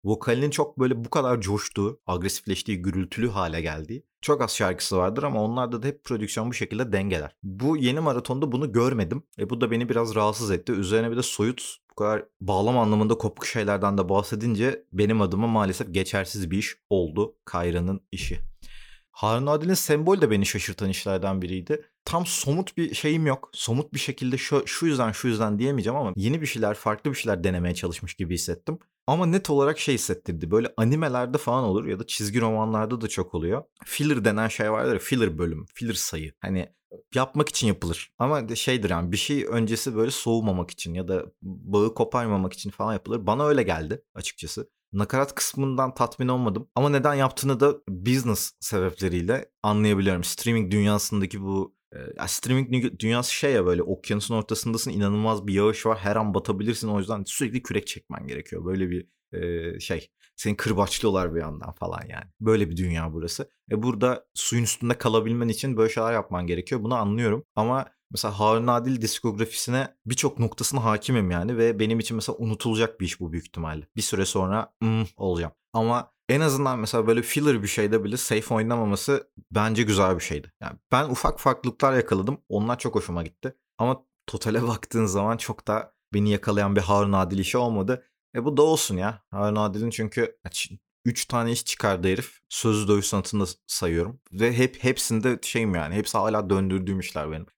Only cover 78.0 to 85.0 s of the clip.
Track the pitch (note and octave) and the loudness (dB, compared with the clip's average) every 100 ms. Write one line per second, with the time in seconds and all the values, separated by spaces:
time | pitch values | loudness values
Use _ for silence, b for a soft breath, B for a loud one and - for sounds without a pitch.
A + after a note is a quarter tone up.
78 | G2+ B2 - A2 - A2+ A2+ A#2+ G#2+ G2+ | 2 -4 0 0 0 0 0 0 0 0
79 | - C#3 - - - G2+ A2 A2 A2 G2+ | 2 0 -2 -18 -4 0 2 2 2 4
80 | F#2 F2 - - - _ - - _ B2+ | 4 2 -2 -6 -8 _ -14 -14 _ 0
81 | D3+ - - - C3+ B2 B2+ - C3+ C3 | 2 0 -2 0 0 0 -2 0 2 4
82 | A2+ G2 G2 C#3+ _ G2+ A2 A#2+ A#2+ G#2 | 2 0 0 -4 _ -2 0 -2 -2 -2
83 | - F2 D#2+ - C3 - _ - A#2 B2+ | -2 -6 -6 -8 -10 -10 _ -2 0 0
84 | - _ - - A2 A2 A#2 A2 - A#2 | -6 _ -10 -6 0 0 0 -2 -2 0